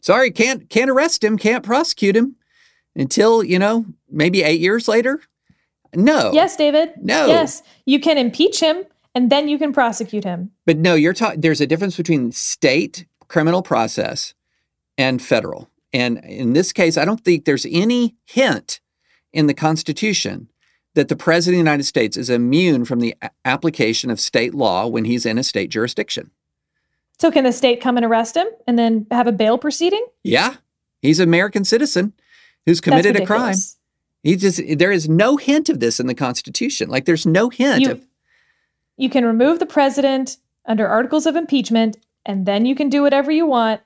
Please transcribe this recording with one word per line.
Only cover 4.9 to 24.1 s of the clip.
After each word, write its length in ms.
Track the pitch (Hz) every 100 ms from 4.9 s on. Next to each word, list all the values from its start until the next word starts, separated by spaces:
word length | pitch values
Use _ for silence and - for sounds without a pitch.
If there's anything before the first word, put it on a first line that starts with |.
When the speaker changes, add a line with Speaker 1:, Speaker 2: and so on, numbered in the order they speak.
| 220 240 285 _ _ _ _ _ _ _
Speaker 1:
No. 360 | - 220 302 101
Speaker 2:
Yes, 240 | - 370 -
David. 340 | 302 294 330 -
Speaker 1:
No. 260 | - 277 302
Speaker 2:
Yes. 360 | 330 311 - _ _ -
You 140 | 269
can 180 | 302 294
impeach 420 | 247 - 349 -
him 240 | 320 330 392 _ _
and 160 | 247 247
then 180 | 277 294
you 100 | 294
can 140 | 302
prosecute 520 | 285 240 214 214 214
him. 260 | 196 175 180 _ -
Speaker 1:
But 100 | 151
no, 180 | 165
you're 200 | 170 156
ta-, 200 | 190 220 156
there's 240 | 160 143
a 60 | 143
difference 300 | 165 196 175
between 360 | 170 156 120
state 760 | - - - 143 135 - - - _ _
criminal 340 | 175 160 180
process 720 | 185 117 110 - 104 - - _ _ _ _ _ _ -
and 240 | 135 127
federal. 480 | - 120 - - - _ _
And 260 | 131 123 117
in 280 | - 98 123
this 200 | 135 190
case, 260 | - 175 156
I 60 |
don't 200 | 156 226
think 200 | - 170
there's 220 | - 139 -
any 440 | 170 214 247 240 _
hint 560 | _ - 262 120 - - _ _ _ _ _
in 140 | 156 151
the 80 |
Constitution 960 | 143 156 156 - 147 214 196 - 98 - _ _ _ _
that 140 | - 139
the 80 | 147
President 380 | - 165 170
of 100 | 180
the 60 | 160
United 140 | 147
States 340 | 139 - 110 -
is 100 | 123
immune 560 | 120 120 143 185 139
from 160 | 120 123
the 140 | 120 -
a-, 80 | - _
application 680 | 131 131 165 156 110 113 127